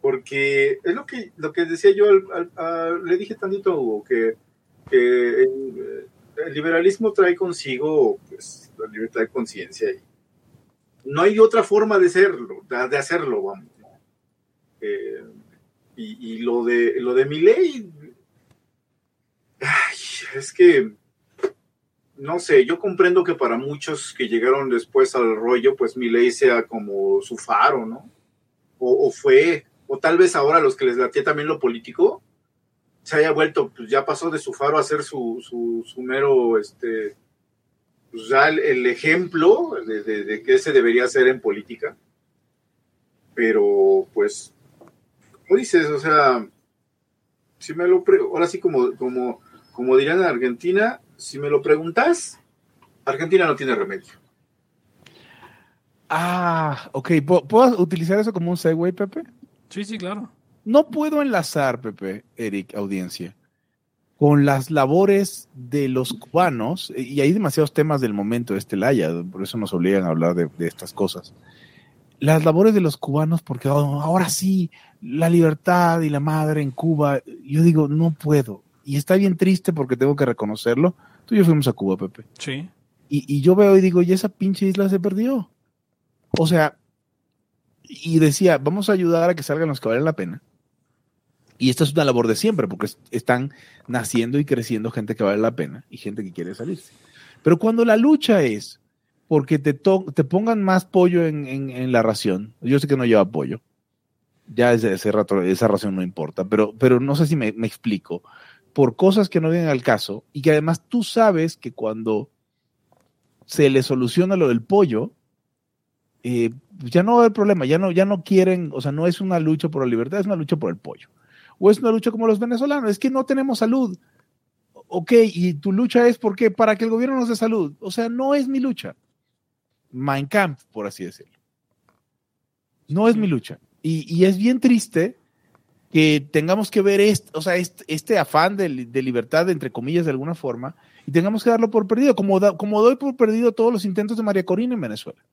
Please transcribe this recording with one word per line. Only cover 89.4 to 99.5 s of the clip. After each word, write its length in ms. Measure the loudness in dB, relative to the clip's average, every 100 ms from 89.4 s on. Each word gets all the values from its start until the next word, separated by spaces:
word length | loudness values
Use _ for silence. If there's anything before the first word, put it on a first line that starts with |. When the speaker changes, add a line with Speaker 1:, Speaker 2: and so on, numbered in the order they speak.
Speaker 2:
salgan 260 | -4 -4 -2
los 120 | -4
que 80 | -2
valen 160 | 0
la 100 | -2 -2
pena". 260 | -8 -10 _ _ _ _ _ _ _ _ _ _ _ _
Y 120 | 0
esta 140 | 2
es 80 | 0
una 120 | 2
labor 220 | 2 2 2
de 100 | 2
siempre, 300 | 0 0 -4
porque 200 | -4 -8
es-, 120 | -8 _
están 420 | -8 -2 -2 -2 -12 -20 _ -8
naciendo 520 | -6 -2 -2 0 -2
y 60 |
creciendo 460 | 0 -2 -2 -6 -4
gente 240 | -8 -8
que 80 | -2
vale 140 | -2 0
la 140 | -2
pena 300 | -4 -10 -10 -20
y 80 | -16
gente 260 | -14 -12
que 80 | -12
quiere 220 | -12 -12
salirse. 380 | -10 -10 -12 -14 _ _ _ -20 _
Pero 160 | 0 2
cuando 260 | 2 0
la 120 | 2 4
lucha 460 | 4 2 4 2
es 380 | 2 -2 -10 -20 _ _ _ _ _
porque 300 | 0 2